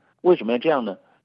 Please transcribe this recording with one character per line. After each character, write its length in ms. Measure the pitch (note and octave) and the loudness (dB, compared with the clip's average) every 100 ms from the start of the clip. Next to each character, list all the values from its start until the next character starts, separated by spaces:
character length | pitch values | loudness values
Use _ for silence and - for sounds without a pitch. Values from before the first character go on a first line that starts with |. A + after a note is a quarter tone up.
| _ _ | _ _
为 140 | F3 F3 | 2 2
什 100 | G#3+ | 0
么 60 | |
要 60 | A#3+ | -2
这 120 | E3 | 0
样 140 | C#3+ | 0
呢？ 140 | A2+ F#3 _ _ | -2 -10 _ _